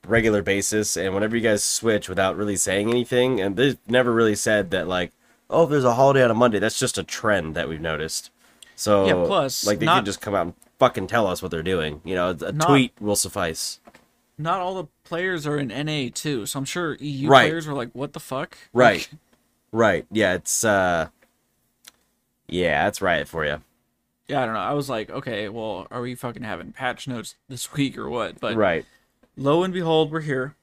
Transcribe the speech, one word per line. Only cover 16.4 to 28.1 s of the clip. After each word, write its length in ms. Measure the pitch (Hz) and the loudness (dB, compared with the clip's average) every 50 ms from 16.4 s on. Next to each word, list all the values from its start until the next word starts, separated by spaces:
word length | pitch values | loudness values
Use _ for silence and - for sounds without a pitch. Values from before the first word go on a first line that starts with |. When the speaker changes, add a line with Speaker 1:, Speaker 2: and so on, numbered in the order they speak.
| 101 | -4
Speaker 2:
so 140 | - - 139 | -6 -6 -6
I'm 60 | 139 | -6
sure 300 | - - 180 175 156 127 - | -6 -6 -6 -4 -6 -6 -8
E 60 | 135 147 | -8 -8
U 200 | 143 131 139 151 | -6 -2 6 10
Speaker 1:
Right. 180 | 135 127 117 104 | 10 10 10 8
Speaker 2:
players 160 | 160 165 160 | 2 -2 -6
were 80 | 151 143 | -6 -6
like, 160 | 127 120 117 _ | -6 -6 -8 _
"What 200 | 120 139 147 - | -10 -10 -8 -10
the 60 | 165 | -14
fuck?" 380 | - - 131 131 160 - - - - _ - | -12 -8 -6 -8 -8 -8 -12 -20 -20 _ 4
Speaker 1:
Right. 340 | 117 127 113 98 82 - - | 8 8 8 8 4 -4 -10
Speaker 2:
Like 80 | - - _ _ _ _ _ _ _ _ _ _ | -14 -20 _ _ _ _ _ _ _ _ _ _
Speaker 1:
Right. 340 | - 113 113 107 95 76 - _ | 2 4 4 4 4 2 -2 _
Yeah, 220 | - 107 104 92 90 | 0 2 2 2 2
it's, 280 | 87 - - - - - | -2 -2 -4 -4 0 2
uh, 440 | 110 104 98 92 90 87 82 80 - _ _ _ _ _ _ _ _ _ _ _ _ _ _ _ - _ _ _ _ _ _ _ _ _ _ _ | 2 2 4 2 2 2 0 -2 -4 _ _ _ _ _ _ _ _ _ _ _ _ _ _ _ -20 _ _ _ _ _ _ _ _ _ _ _
yeah, 360 | - 80 90 90 82 73 73 87 | -6 -4 -2 0 0 2 2 0
that's 160 | 104 101 - | 0 -2 -2
Riot 260 | 98 92 85 78 71 | 0 0 0 0 -2
for 160 | 71 - 80 78 | -4 -6 -4 -4
you. 160 | 73 73 73 _ _ _ _ _ _ _ _ _ _ _ _ _ - | -4 -4 -6 _ _ _ _ _ _ _ _ _ _ _ _ _ -6
Speaker 2:
Yeah, 120 | 139 139 127 | -4 -4 -2
I 20 | |
don't 80 | 113 113 | -2 -4
know. 60 | 107 | -4
I 120 | 92 110 143 | -4 -4 -4
was 160 | 147 139 131 | -4 -4 -4
like, 200 | 127 110 107 - | -6 -6 -6 -8
"Okay, 400 | 82 131 139 131 113 101 107 101 | -10 -10 -10 -8 -8 -8 -8 -8
well, 380 | 107 117 110 110 101 87 - - | -8 -10 -8 -8 -8 -10 -12 -12
are 120 | - 123 | -10 -10
we 120 | 120 123 123 | -8 -8 -10
fucking 280 | 123 - 123 120 131 120 | -10 -10 -12 -10 -10 -10
having 280 | 107 95 85 - - - | -10 -10 -12 -12 -16 -14
patch 340 | - 131 127 117 - - | -6 -6 -6 -6 -6 -10
notes 280 | 131 127 113 107 - - _ _ _ | -10 -10 -10 -10 -14 -18 _ _ _
this 240 | 135 120 - - - | -14 -14 -12 -10 -4
week 240 | 147 143 131 101 | -4 -4 -4 -4
or 120 | 123 113 | -8 -10
what?" 300 | - | -8